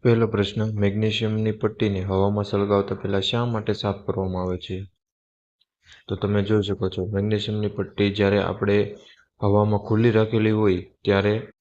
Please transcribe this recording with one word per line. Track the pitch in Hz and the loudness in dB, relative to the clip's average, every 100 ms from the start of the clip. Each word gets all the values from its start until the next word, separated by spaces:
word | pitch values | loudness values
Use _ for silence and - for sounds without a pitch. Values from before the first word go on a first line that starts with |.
| 127 | 4
પહેલો | 117 110 | 4 2
પ્રશ્ન, | 101 98 - 110 107 | 2 0 -2 -4 0
મેગ્નેશિયમની | 101 101 110 107 110 107 110 107 | 0 2 -2 0 -2 0 -2 0
પટ્ટીને | 110 - 110 98 92 | -4 0 -2 0 0
હવામાં | 95 98 104 101 | 2 2 2 -2
સળગાવતા | 98 101 101 98 101 | -2 2 2 0 -4
પહેલા | - 98 95 | -2 -2 -2
શા | 120 120 | -2 -2
માટે | 113 104 | -4 -4
સાફ | 104 104 101 - | -4 -2 -4 -6
કરવામાં | 95 95 92 | -4 -4 -4
આવે | 92 90 | -4 -6
છે? | - 92 98 _ _ _ _ _ _ _ _ _ _ - - | -8 -10 -10 _ _ _ _ _ _ _ _ _ _ -20 -10
તો | 101 | -6
તમે | 101 104 101 | -2 0 2
જોઈ | 107 101 | 0 0
શકો | 98 98 | -2 -4
છો, | 98 92 | -4 -4
મેગ્નેશિયમની | 101 104 107 101 107 104 101 | -2 -2 -2 -2 -4 -4 -4
પટ્ટી | 98 - 101 98 | -8 0 0 2
જ્યારે | 101 101 | 2 2
આપણે | 90 95 104 104 104 - - - _ _ | 0 -2 0 2 0 -6 -20 -20 _ _
હવામાં | 104 101 104 104 - | 2 4 4 0 0
ખુલ્લી | 110 117 110 | 2 4 4
રાખેલી | 110 113 107 107 | 2 2 2 2
હોય | 107 90 87 _ - | 2 2 -2 _ 0
ત્યારે | 98 101 107 - _ | 2 2 0 -4 _